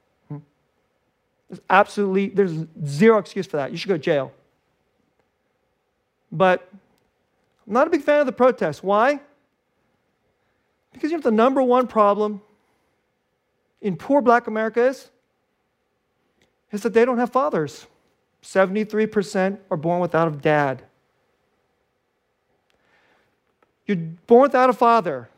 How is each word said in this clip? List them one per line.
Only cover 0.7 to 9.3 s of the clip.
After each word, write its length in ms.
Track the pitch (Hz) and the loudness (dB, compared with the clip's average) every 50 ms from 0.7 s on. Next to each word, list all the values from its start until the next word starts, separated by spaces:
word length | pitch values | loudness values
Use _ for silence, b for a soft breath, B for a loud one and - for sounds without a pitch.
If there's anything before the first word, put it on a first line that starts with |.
| _ _ _ _ _ _ _ _ _ _ _ _ _ _ _ | _ _ _ _ _ _ _ _ _ _ _ _ _ _ _
There's 140 | - - - _ - | -20 -20 -12 _ 2
absolutely, 580 | 185 190 208 - - 208 202 190 190 196 196 | 2 2 2 2 0 -4 -2 -2 0 -2 -2
there's 380 | 196 196 185 202 180 160 156 160 - - - 160 | -2 0 0 0 0 -2 -6 -8 -10 -10 -10 -10
zero 320 | 143 143 143 202 226 226 208 | -6 0 4 4 4 4 4
excuse 280 | - - - 196 175 | 0 -4 -8 -10 -8
for 80 | - - | -6 -6
that. 160 | 147 135 - | -6 -6 -6
You 60 | - | -8
should 100 | 165 - | -8 -6
go 80 | 196 190 | -4 -4
to 80 | 165 - | -2 -2
jail. 300 | 175 160 139 131 131 - _ _ _ _ _ _ _ _ _ _ _ _ _ _ _ _ _ _ _ _ _ _ _ _ _ _ _ _ _ _ _ _ _ _ _ _ _ _ - | -2 -2 -2 -2 -6 -12 _ _ _ _ _ _ _ _ _ _ _ _ _ _ _ _ _ _ _ _ _ _ _ _ _ _ _ _ _ _ _ _ _ _ _ _ _ _ -8
But 380 | 185 151 190 185 180 - - - - 190 _ _ _ _ _ _ _ _ _ _ _ _ _ _ _ _ _ | -2 0 2 2 2 0 -4 -10 -20 -20 _ _ _ _ _ _ _ _ _ _ _ _ _ _ _ _ _
I'm 80 | 208 202 | -4 0
not 140 | 247 302 | 0 0
a 20 | 330 | 2
big 120 | 330 294 | 0 -2
fan 180 | 285 302 294 294 | 0 2 2 2
of 60 | 294 | 2
the 80 | 254 - | 0 0
protests. 500 | - 247 262 240 - 202 160 143 - - | 0 2 2 2 0 -4 -6 -6 -6 -4
Why? 380 | 185 202 208 233 277 294 277 - _ | 0 0 2 2 2 0 -4 -8 _